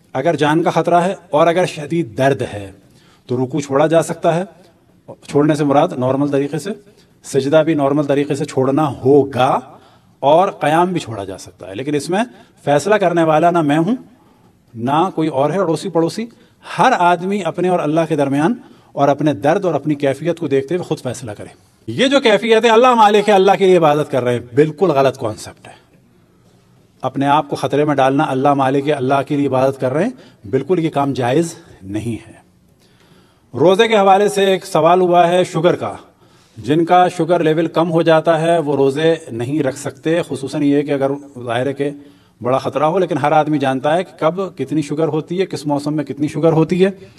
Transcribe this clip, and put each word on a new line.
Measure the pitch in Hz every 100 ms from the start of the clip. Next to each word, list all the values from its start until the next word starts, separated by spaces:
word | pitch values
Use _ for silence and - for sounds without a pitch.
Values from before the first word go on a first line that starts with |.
| _
अगर | 131 156 147
जान | 151 160
का | 170
ख़तरा | 165 160 170
है | 175 185 -
और | 147 165
अगर | 175 175
शदीद | 160 147 170 135 101
दर्द | 135 127
है | 123 104 98 95 _ _ _ _ -
तो | 123
रुकू | 127 156
छोड़ा | 143 135 156
जा | 160
सकता | 156 165 175
है। | 165 196 - _ _ _ _ - - -
छोड़ने | 143 151 147
से |
मुराद | 147 139 175 131
नॉर्मल | 127 135 143
तरीके | 143 143 151
से, | 202 220 - _ _ _
सजदा | - 139 135 156
भी | 156
नॉर्मल | 151 135 143 143
तरीके | 143 143 139
से |
छोड़ना | 156 - 131 139 151 123
होगा | 131 143 - 117 131 185 - - - _ _ _
और | 135 160 190 -
क़याम | 143 160 180
भी | 170
छोड़ा | - 104
जा | 98 90
सकता | 98 - 90
है। |
लेकिन | 101 135
इसमें | 147 143 190 240 - - _
फ़ैसला | 143 147 190 214
करने | 175 170
वाला | 160 156 170
ना | 170
मैं | 147 151
हूँ | 165 254 - _ _ _ _ _ _
ना | 113 120 151 185
कोई | 165 156
और | 131 147
है, | 190
अड़ोसी | 175 156 196
पड़ोसी। | 165 165 208 233 - _ _
हर | - - 254
आदमी | 202 175 175 185 202
अपने | 165 175 180
और | 175
अल्लाह | 151 156 160
के | 156
दरमियान | 135 139 170 240 - - _ 139
और | 143
अपने | 143 151 139
दर्द | 143 196
और | 185
अपनी | 151 151 143
कैफियत | 139 127 160 170
को | 160
देखते | 135 135
हुए | 175
खुद | - 160
फैसला | 127 113 117
करे। | 104 87 - _ _ -
ये | 117 262
जो | 269
कैफियत | 233 202 226 220
है, | 233
अल्लाह | 220 254
मालिक | 233 208 208 208
है, |
अल्लाह | 190 196 185
के | 190
लिए | 180
इबादत | 156 147 147
कर | 131
रहे | 120
हैं, | 120 123
बिल्कुल | 113 156 156 185
गलत | 139 135 123
कॉन्सेप्ट | 113 107 - - -
है। | - _ _ _ _ _ _ _ _ _ _ _ _
अपने | 131 135 139
आप | 147 147
को | 143
ख़तरे | 135 139
में | 151 139
डालना, | 131 139 151
अल्लाह | 131 143
मालिक | 139 131 139
है, | 139
अल्लाह | 143 127 139
के | 135 147
लिए | 139
इबादत | 131 135 131
कर | 127
रहे | 143
हैं, | 233 - - _ 104
बिल्कुल | 131 135 180
ये | 160
काम | 143 139
जायज़ | 131 120 143 165 - - - 95
नहीं | 104 113 107
है। | - - _ _ _ _ _ _ _ _ _ _ _
रोज़े | 117 160 190 226
के | 220
हवाले | 196 190 208
से | 190 196
एक | 185
सवाल | - 160 160 185
हुआ | 180 175 170
है | 180
शुगर | 175 165 170 -
का, | 110 95 - _ _ _ _ 113
जिनका | 110 156 165 180 180
शुगर | - 160 175
लेवल | 156 156 165
कम | 156 175
हो | 165
जाता | 165 160 160 160
है | 165 170
वो | 147 139
रोज़े | 139 139 160 160 -
नहीं | 117 120 151
रख | 131 127
सकते, | 113 - 156 170
खुसूसन | 156 127 135 151
ये | 143 143
कि | 143
अगर | 139 135 143 - 123
ज़ाहिर | 120 117 135
है |
कि | 139 143 143 - - _ -
बड़ा | 117 131
ख़तरा | 135 135 156
हो, | 185
लेकिन | 175 151
हर | 147
आदमी | 156 151 151
जानता | 135 131 147
है | 170
कि | 185 -
कब | 156 180 185 151
कितनी | 135 156
शुगर | 147 151 160
होती | 156 151 175
है, | 180
किस | 147 151
मौसम | 143 147
में | 151 143
कितनी | 135 151
शुगर | 151 160
होती | 156 160 185
है, | 190 190 -